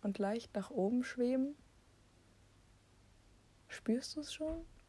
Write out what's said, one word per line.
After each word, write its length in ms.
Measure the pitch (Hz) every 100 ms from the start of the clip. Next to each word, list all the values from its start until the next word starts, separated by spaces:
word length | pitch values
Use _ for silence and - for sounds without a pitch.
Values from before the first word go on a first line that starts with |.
und 160 | 214 196
leicht 360 | 196 226 -
nach 160 | - 190
oben 340 | 269 196 247
schweben? 500 | 247 - 247 262 269 294 - - - - - - - - - - - - _ - - - - - - - -
Spürst 480 | - - 233 - 302
du 40 |
es 120 | 294
schon? 320 | - 311 330 330 -